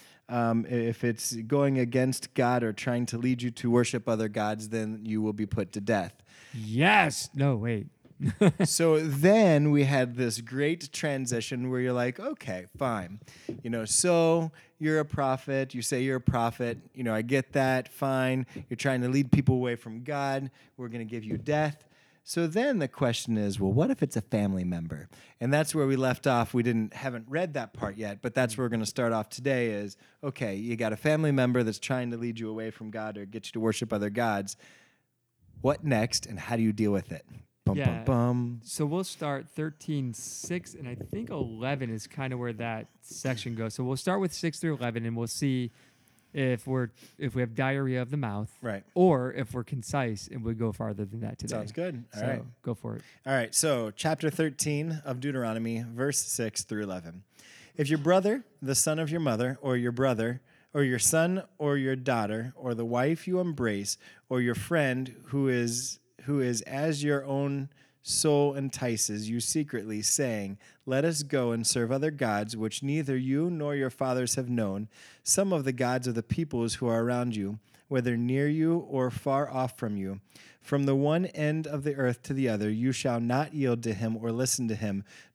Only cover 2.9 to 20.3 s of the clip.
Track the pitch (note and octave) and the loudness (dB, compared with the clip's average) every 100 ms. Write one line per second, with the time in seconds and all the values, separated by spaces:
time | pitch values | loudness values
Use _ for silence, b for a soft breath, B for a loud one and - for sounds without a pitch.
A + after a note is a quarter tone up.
2.9 | A#2+ A#2+ A#2 B2+ B2 B2 A#2 A#2+ A#2+ A#2 | -2 -2 0 0 0 -2 -2 4 4 4
3.9 | A#2+ A#2 A2 A2 A2 G#2+ G#2+ G#2+ A2+ G#2+ | 0 0 0 0 0 -2 -2 -4 -4 -4
4.9 | A2 A2 G#2+ G#2+ G#2+ G#2 - F#2+ G#2 G2+ | -6 -4 -2 0 -2 -2 -2 -4 -4 0
5.9 | G#2 F2 - - B B A#2 G#2+ A#2 F3 | 0 0 -10 -20 B B -10 -2 2 6
6.9 | G#3+ E3 - - C#3 C#3 A2+ A#2 A2 - | 6 4 0 -6 0 2 2 0 -2 -4
7.9 | _ - - - - F#3+ - F3 - E3 | _ -20 -4 -2 4 4 4 2 4 4
8.9 | D#3 D#3+ C#3 F3+ A3 G3 D3 D3 D3 C#3 | 4 2 4 8 8 8 8 6 6 6
9.9 | C#3 B2 A#2+ A#2+ G#2+ A2+ C3 D3 E3+ C#3+ | 4 2 0 -2 -2 -4 -2 0 -2 -6
10.9 | - D#3 C3+ B2 A#2 - B2+ B2+ B2+ B2+ | -4 -2 -2 -2 -2 -2 -4 -2 0 0
11.9 | B2 B2 B2+ B3+ - - F#2 F2+ - C3 | 2 0 -2 -6 -8 -8 -8 -10 -4 -2
12.9 | G#2+ F2 G#2 - B B B A#2 A#2 A2 | -2 -6 -12 -18 B B B -6 -4 0
13.9 | - F3+ E3+ E3 E3 D#3+ - B B D#3 | 2 4 6 6 4 0 -6 B B 0
14.9 | D#3 D3+ - C3+ C3 - C3+ C3+ B2 A2 | 2 0 0 0 0 -2 -2 -2 -4 -2
15.9 | B2+ C3 C3 - B2 A#2 - A#2+ A#2 - | 0 0 0 2 2 2 0 -4 -6 -10
16.9 | C3 A#2 A2 A#2 C3+ - C#3 C3 C3 - | -6 -2 0 2 2 2 2 4 2 -2
17.9 | - C#3 C3 C3 C3 B2 B B A#2+ C#3 | -2 0 2 2 0 -2 B B -2 0
18.9 | B2+ B2 C3+ C3 D3 C3 B2+ B2 A#2+ A#2 | 2 2 2 6 6 6 4 2 -2 -8
19.9 | A2+ B2+ C#3+ C#3 | -10 -6 -2 0